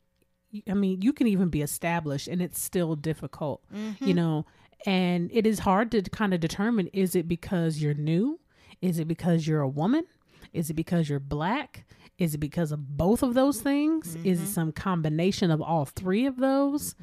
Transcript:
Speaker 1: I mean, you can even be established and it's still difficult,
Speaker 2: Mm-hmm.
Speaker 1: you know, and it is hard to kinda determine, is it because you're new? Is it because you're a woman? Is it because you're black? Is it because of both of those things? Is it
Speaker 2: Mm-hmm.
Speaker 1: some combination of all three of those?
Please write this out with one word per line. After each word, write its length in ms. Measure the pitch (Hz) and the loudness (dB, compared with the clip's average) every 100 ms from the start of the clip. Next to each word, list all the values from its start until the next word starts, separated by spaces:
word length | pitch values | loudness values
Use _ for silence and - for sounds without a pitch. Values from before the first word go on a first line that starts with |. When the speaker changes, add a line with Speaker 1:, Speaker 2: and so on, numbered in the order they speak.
| _ _ _ _ _ 208 208 | _ _ _ _ _ -12 -4
Speaker 1:
I 60 | |
mean, 280 | 202 196 185 | 0 2 2
you 100 | 214 | 0
can 140 | 302 240 | 2 4
even 220 | 190 180 | 4 2
be 140 | 147 | 0
established 680 | 147 - 170 170 151 139 - | -2 -4 -2 -2 -2 -4 -4
and 140 | 175 | -4
it's 180 | - - | -4 -6
still 360 | - 185 160 156 | -4 -2 0 -2
difficult, 680 | 156 156 151 - 151 - - | -4 -6 -8 -8 -6 -6 -10
Speaker 2:
Mm-hmm. 300 | 196 220 202 | -10 -8 -2
Speaker 1:
you 100 | 226 | 2
know, 320 | 175 165 156 - _ _ - | 2 2 0 -4 _ _ -8
and 460 | 202 185 180 175 175 | 0 2 2 2 0
it 140 | 233 214 | 2 2
is 140 | 208 | 2
hard 300 | 202 190 233 | 2 2 2
to 100 | 226 | 0
kinda 340 | 185 - 208 175 | -2 -2 0 0
determine, 500 | 160 - 214 226 175 | 0 0 0 0 0
is 260 | 190 185 | 0 0
it 120 | 180 165 | 2 0
because 500 | 165 - 180 165 151 | -2 -2 0 0 0
you're 140 | 147 | -2
new? 460 | 147 151 170 262 339 _ _ - - | 0 0 2 0 -2 _ _ -20 -6
Is 160 | 185 165 | -2 0
it 100 | 160 | -2
because 380 | 160 175 165 156 | -2 2 2 2
you're 160 | 151 | 0
a 60 | 135 | 0
woman? 360 | 143 180 302 359 _ _ _ - | 0 2 2 0 _ _ _ -10
Is 160 | - 156 | -6 -4
it 40 | |
because 340 | 160 - 170 147 | -4 0 0 0
you're 120 | 143 | -2
black? 680 | 139 147 170 262 - - - - - - | -4 -4 -2 -2 -6 -14 -20 -20 -14 -4
Is 160 | 170 | -2
it 40 | 147 | -2
because 340 | 147 175 156 | -4 -2 -2
of 240 | 151 135 143 | -2 -4 0
both 260 | 180 240 | 2 4
of 120 | 262 | 2
those 260 | 247 277 220 | 2 2 2
things? 560 | 277 285 302 320 175 165 | 0 2 2 0 -4 -4
Is 240 | 190 175 | 0 0
it 40 | |
Speaker 2:
Mm-hmm. 80 | 165 | 0
Speaker 1:
some 200 | 170 160 | -2 -2
combination 800 | - 196 170 156 156 175 - 180 | -2 -2 0 0 2 0 2 2
of 100 | 156 | 2
all 240 | 156 165 139 | 0 -2 -2
three 380 | - 185 202 277 | -4 -2 0 0
of 100 | 254 | 0
those? 560 | 269 269 277 285 180 - | 2 2 2 -2 -6 -12